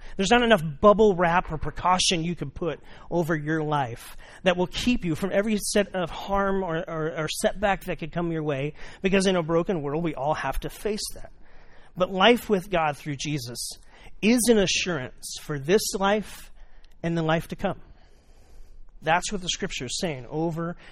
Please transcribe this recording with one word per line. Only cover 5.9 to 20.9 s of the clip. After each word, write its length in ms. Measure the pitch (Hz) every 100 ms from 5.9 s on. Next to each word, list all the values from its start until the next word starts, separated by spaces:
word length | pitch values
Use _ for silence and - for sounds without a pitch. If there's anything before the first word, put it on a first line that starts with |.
of 160 | 190 170
harm 520 | - - 196 196 196
or, 220 | 185 160 175
or, 320 | 165 156 165
or 100 | 156
setback 560 | - 214 185 202 190
that 140 | 185 170
could 140 | 160
come 180 | 170 170
your 120 | 160
way, 320 | 151 135 147 - - -
because 240 | 190 196 190
in 100 | 185
a 60 |
broken 400 | 156 165 170 180
world, 220 | 143 147
we 100 | 170
all 200 | 127 139
have 260 | 151 170 -
to 100 | 147
face 420 | - 214 208 -
that." 180 | - - - - - - - - -
But 140 | 180
life 380 | 190 202 240 -
with 220 | 202 202
God 260 | 175 156 143
through 200 | 151 139
Jesus 540 | 156 147 120 117 - - - - - -
is 180 | 202 247 226
an 100 | 220
assurance 800 | 180 - 185 160 127 - - -
for 160 | - 147
this 240 | 139 208 - 190
life 540 | 196 214 190 - - - - - - -
and 120 | 170 170
the 60 |
life 260 | 156 165 -
to 80 | 170
come. 240 | 190 131 - - - - _ - - - - - - -
That's 280 | 156 170 -
what 120 | 202
the 60 | 180
scripture 360 | - 190 -
is 140 | 127 -
saying 260 | 180 135 120
over 460 | 151 170 160 170 170 -